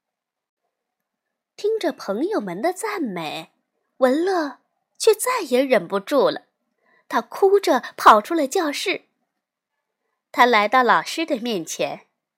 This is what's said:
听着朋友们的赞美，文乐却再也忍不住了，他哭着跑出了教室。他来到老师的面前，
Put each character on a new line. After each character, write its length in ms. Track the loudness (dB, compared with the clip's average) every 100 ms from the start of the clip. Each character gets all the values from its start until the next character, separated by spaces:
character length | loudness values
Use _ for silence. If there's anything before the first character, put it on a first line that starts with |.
| _ _ _ _ _ _ _ _ _ _ _ _ _ _ _ -6
听 220 | -4 -2
着 140 | -4
朋 340 | -6 -6 -4 -2
友 140 | -4
们 200 | -6 -4
的 120 | -4
赞 280 | -4 -6 -6
美， 520 | -6 -6 -8 -10 -14 _ _ _ _ _
文 260 | 0 2
乐 340 | 0 -2 -2 -8 _ _ _ _
却 160 | 2
再 280 | 2 0 -4
也 200 | 0 0
忍 240 | 2 0 0
不 140 | -6
住 280 | -2 2 2
了， 180 | 0 -10 _ _ _ _ _ _
他 120 | -6
哭 400 | -6 0 4 4
着 340 | 4 0 -2 2
跑 240 | 4 4
出 140 | 2
了 140 | -4 -2
教 240 | -2 -4
室。 320 | -4 -6 -6 -10 _ _ _ _ _ _ _ _ _ _ _ _
他 120 | 2
来 220 | 4 4 2
到 160 | 2
老 200 | 4 2
师 220 | 2 -6
的 140 | -4 -4
面 260 | -4 -6
前， 440 | -6 -6 -6 -8 _ _ _